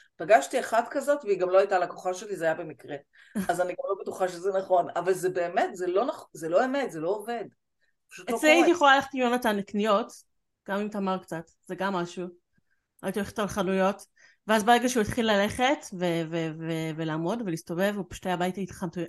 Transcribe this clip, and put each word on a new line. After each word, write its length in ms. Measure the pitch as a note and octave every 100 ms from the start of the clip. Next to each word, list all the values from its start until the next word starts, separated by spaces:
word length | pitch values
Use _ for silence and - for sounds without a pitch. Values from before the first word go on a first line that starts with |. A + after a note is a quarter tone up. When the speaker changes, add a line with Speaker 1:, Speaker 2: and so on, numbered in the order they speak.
| _ -
Speaker 1:
פגשתי 440 | E3 A3+ C4+ B3+
אחת 280 | - A3+ A#3
כזאת, 340 | D4 C4+ C#4+ G#3+
והיא 140 | F#3
גם 100 | F3+
לא 80 | F#3+
הייתה 220 | G3+ F#3
לקוחה 340 | E3+ - F#3
שלי, 220 | F#3 G#3+ F3+
זה 100 | E3
היה 80 |
במקרה. 420 | D#3+ D#3+ - - C#3+ - _ - G#3+
Speaker 2:
<laughs> 140 | F3+
Speaker 1:
אז 120 | E3+
אני 120 | F3+
גם 100 | F3 F#3
לא 60 | F#3+
בטוחה 260 | G3+ F#3 F3+
שזה 240 | F3 F#3+
נכון, 360 | F#3+ F#3+ F3+ E3+ -
אבל 180 | E3+
זה 160 | F#3 F3+
באמת, 460 | F#3 F3 G3 F4+ F#3+
זה 120 | F3+
לא 200 | F#3 C4+
נכ-, 180 | - -
זה 160 | D#3 D#3+
לא 160 | F3+ C4
אמת, 260 | C#4 A3+
זה 80 | E3
לא 100 | D#3+
עובד. 360 | G#3 A3 A#3 D#3 _ _ _ _ _ _
פשוט 180 | - -
לא 60 | A#3
Speaker 2:
אצלי 120 | D4+
הייתי 140 | E4
Speaker 1:
קורה. 120 | E4 E4+
Speaker 2:
יכולה 200 | C#4+ C#4
ללכת 140 | C#4
עם 80 | C4
יונתן 340 | A#3+ B3 A#3+ G3+
לקניות, 580 | G3 G#3 A3 G3+ B3 - _ _ _ _ -
גם 120 | G3
עם 100 | G#3
תמר 280 | G#3+ F#3+ F#3
קצת, 260 | - E3 - _ -
זה 100 | F3+
גם 180 | G3
משהו. 340 | F#3 E3+ - F3+ - _ _ _ _ _ _
הייתי 160 | F#3+ G3+
הולכת 200 | G3 -
על 80 | G3+
חנויות, 580 | G#3+ F#3 F#3+ F#3+ G3+ - _ _ _ -
ואז 160 | A3
ברגע 260 | G#3 A#3+ B3
שהוא 120 | B3
התחיל 300 | G#3 - A3+
ללכת 540 | G3+ G#3 A3+ B3+ D4 - F3+
ו-, 60 | F3+ E3+ D#3+
ו-, 200 | E3 D#3+ D#3+
ו-, 320 | E3 D#3+ D#3+ D#3
ולעמוד 460 | D#3+ D#3 E3+ A#3 G3+
ולהסתובב, 480 | E3 - E3+ G3+ G3+
הוא 80 | F3+
פשוט 160 | - F#3+
היה 120 | E3+
בא 80 | F#3
איתי 220 | F#3+ F#3 - E3+ F3